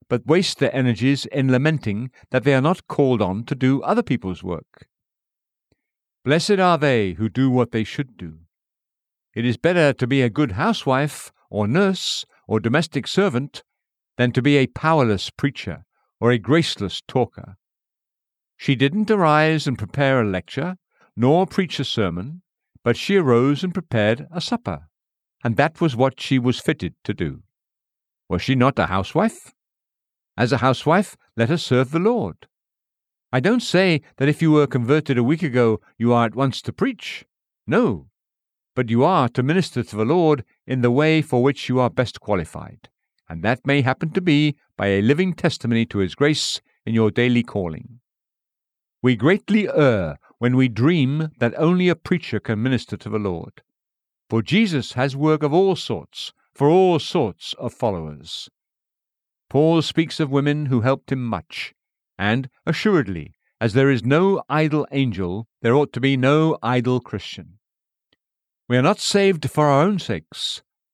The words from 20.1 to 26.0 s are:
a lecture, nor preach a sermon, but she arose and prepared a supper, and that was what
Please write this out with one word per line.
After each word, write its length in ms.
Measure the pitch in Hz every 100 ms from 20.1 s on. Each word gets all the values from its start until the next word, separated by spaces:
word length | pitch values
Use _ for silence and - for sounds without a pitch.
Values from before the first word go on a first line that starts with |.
| 135
a 40 | 107
lecture, 520 | 92 - - 170 185 _ _ _ -
nor 300 | 123 160 185
preach 340 | - 180 -
a 40 |
sermon, 580 | 135 - 95 85 113 175 _ _ _ _
but 140 | - -
she 200 | - 196
arose 460 | 147 120 135 143
and 100 | 185
prepared 540 | 180 165 113 104 120 147
a 100 | 170
supper, 460 | - 233 - 76 78 _ _ _ _ _
and 140 | 120 110
that 220 | 151 -
was 160 | 170
what 240 | 117